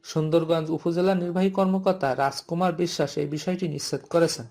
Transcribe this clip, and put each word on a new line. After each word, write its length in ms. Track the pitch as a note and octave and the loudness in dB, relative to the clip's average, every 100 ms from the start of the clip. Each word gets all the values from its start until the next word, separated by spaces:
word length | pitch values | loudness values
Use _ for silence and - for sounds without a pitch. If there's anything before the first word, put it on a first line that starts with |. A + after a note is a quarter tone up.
সুন্দরগঞ্জ 600 | - D#3+ D#3 E3 D#3+ E3 D#3 | -4 -2 2 2 4 0 0
উপজেলা 440 | E3 F3 E3+ F#3 | -2 0 2 2
নির্বাহী 360 | F#3+ F3 F3 G3 | 2 0 0 0
কর্মকর্তা 580 | F#3+ F#3+ F#3+ F#3+ F#3 C#3 | 2 2 2 2 0 0
রাজকুমার 580 | B2+ C#3 - - E3+ F#3 | 0 0 -2 -6 0 0
বিশ্বাস 380 | E3+ F3 - D3 - | 0 -2 0 -2 -2
এই 120 | D3 | -4
বিষয়টি 320 | D3 F#3 F#3 F3 | -4 -4 -2 -4
নিশ্চিত 340 | C#3+ - C3+ - | -4 -6 -6 0
করেছেন। 360 | E3+ E3 - A#2 | 2 2 0 -10